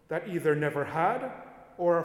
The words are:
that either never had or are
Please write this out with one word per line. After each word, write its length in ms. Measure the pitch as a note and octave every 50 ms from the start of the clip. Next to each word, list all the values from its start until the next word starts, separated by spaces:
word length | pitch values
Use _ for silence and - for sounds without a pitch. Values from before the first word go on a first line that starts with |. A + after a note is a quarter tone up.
| _ -
that 180 | D#3+ E3 - G#3+
either 260 | F3 E3 C#3 D#3 D3
never 300 | D3 D3+ D3 C#3+ C#3+ C#3
had 440 | - - D#3+ E3 G3 A#3 B3+ C4 B3+ - - - - - - - - - -
or 200 | F3 F3 E3+ E3+
are 60 | E3